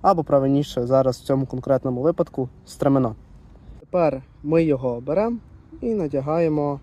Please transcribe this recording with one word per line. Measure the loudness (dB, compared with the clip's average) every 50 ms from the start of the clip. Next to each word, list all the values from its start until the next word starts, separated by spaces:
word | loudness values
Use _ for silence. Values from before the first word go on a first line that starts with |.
або | 4 4 4 4 2
правильніше | 2 2 4 4 4 2 2 0 -2 -4 -4 0
зараз | 2 2 4 4 2 -2 -4
в | -4
цьому | -2 -2 -2 -2
конкретному | -4 -6 -8 0 0 0 0 0 -4 -4 0
випадку | 0 0 0 0 -4 -4 -4 -8 -8 -8 -8 -20 -20
стремено. | -20 -8 -2 0 2 2 2 2 0 -4 -8 -18 -20 -20 -20 -20 -20 -20 -20 -20 -20 -20 -20
Тепер | -16 _ 0 0 2 2 0 -4 -12 -18 -20 -12
ми | -4 0 2 2 4
його | 2 0 0 0 -4 -4 -4
беремо | -6 -2 -2 0 0 -2 -4 -6 -10 -18 -20 -20 -20 -20 -16 -8
і | -6 -4 -2
надягаємо | -2 -2 -2 -2 -4 -2 -2 0 0 0 0 0 0 -2 -2 -4 -6